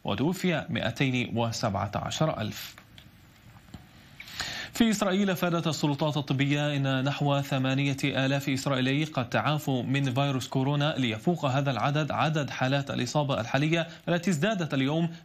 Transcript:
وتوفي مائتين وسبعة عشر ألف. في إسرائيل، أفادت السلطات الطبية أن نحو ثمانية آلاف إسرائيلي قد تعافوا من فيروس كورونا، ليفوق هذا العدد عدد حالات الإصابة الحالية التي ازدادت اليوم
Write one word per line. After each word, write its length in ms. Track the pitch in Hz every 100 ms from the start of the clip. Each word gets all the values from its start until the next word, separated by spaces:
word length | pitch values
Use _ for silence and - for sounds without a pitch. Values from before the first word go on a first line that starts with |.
وتوفي 640 | - 104 147 180 180 151 -
مائتين 640 | 113 - - 135 123 117
وسبعة 580 | 117 113 110 113 98 98
عشر 460 | 110 110 - 160 -
ألف. 340 | 104 - - - - - - - - - - - - - - - - - - - - - -
في 180 | - 226
إسرائيل، 400 | 208 202 190 196
أفادت 360 | 175 175 170 165
السلطات 500 | 143 151 143 156 147
الطبية 600 | - 135 139 147 147 139
أن 280 | 139 131
نحو 360 | 135 139 143 139
ثمانية 560 | 139 135 131 135 139 135
آلاف 440 | 143 - 135 139 139
إسرائيلي 560 | 131 147 131 127 139
قد 240 | 156 - 120
تعافوا 540 | 117 120 147 143 131
من 320 | 113 139 139
فيروس 340 | 123 143 131 -
كورونا، 460 | 139 131 147 147 143
ليفوق 460 | 123 107 175 170
هذا 260 | 139 135 143
العدد 400 | 117 131 147 143
عدد 400 | 110 147 156 127
حالات 400 | - 131 139 139
الإصابة 500 | 123 123 151 139 107
الحالية 460 | 107 139 151 165 165 - -
التي 220 | 170 185
ازدادت 440 | 151 202 208 151
اليوم 360 | 139 131 160 165 -